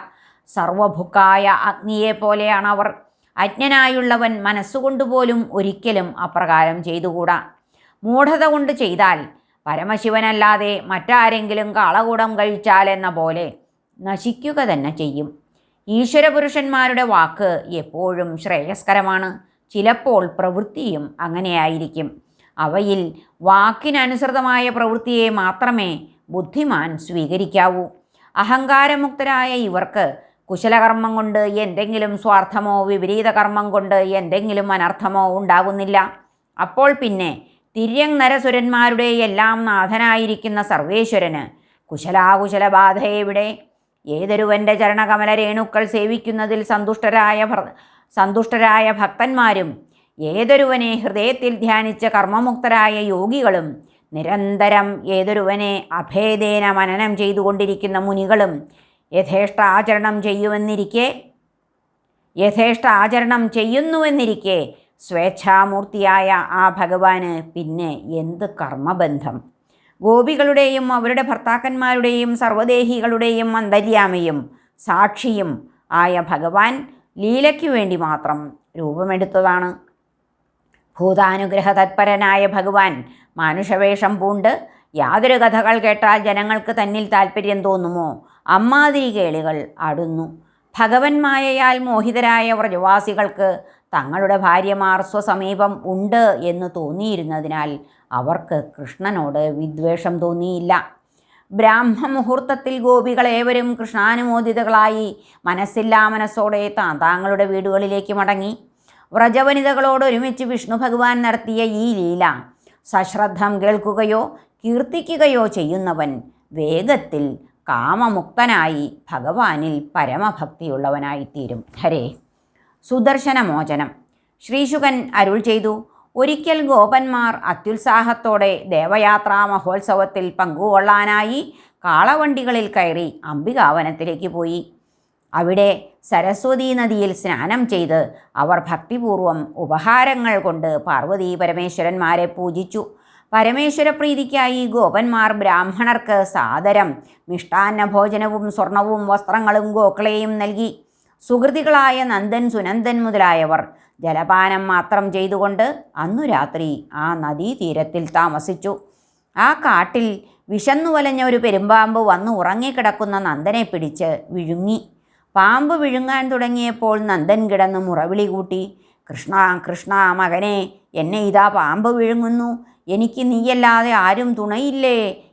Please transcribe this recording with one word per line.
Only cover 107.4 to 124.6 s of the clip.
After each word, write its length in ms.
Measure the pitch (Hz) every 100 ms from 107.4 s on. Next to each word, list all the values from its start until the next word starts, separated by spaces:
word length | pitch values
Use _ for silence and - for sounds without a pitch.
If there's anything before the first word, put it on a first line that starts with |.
വീടുകളിലേക്ക് 680 | 196 196 190 196 196 196 196
മടങ്ങി. 440 | 202 196 196 196 233 _ _ _ _ _
വ്രജവനിതകളോടൊരുമിച്ച് 1300 | 208 233 240 269 277 277 269 269 262 269 233 254 254
വിഷ്ണു 320 | 254 247 -
ഭഗവാൻ 460 | 226 254 240 240 240
നടത്തിയ 420 | 233 233 220 220
ഈ 300 | 226 214 233
ലീല 480 | 208 175 185 175 123 - _ _ _
സശ്രദ്ധം 760 | - 190 185 208 208 175 202 202
കേൾക്കുകയോ 800 | 202 214 208 202 214 220 - - _ _
കീർത്തിക്കുകയോ 800 | 226 240 269 339 - 320 302 247 220
ചെയ്യുന്നവൻ 760 | 196 156 185 185 156 147 127 - _ _
വേഗത്തിൽ 840 | 160 151 160 226 277 - 151 143 127 _ _ -
കാമമുക്തനായി 1300 | 120 135 202 226 196 - - 240 196 160 151 143 - -
ഭഗവാനിൽ 760 | 147 139 202 214 151 160 147 147
പരമഭക്തിയുള്ളവനായിത്തീരും. 1700 | 170 135 143 208 156 151 - 160 135 139 143 143 143 135 147 123 117 - -
ഹരേ. 320 | 170 156 120 - _ _ _ _ _ _
സുദർശനമോചനം. 1080 | - 247 247 269 277 262 202 151 151 147 139 - _ _ _ _
ശ്രീശുകൻ 680 | - 269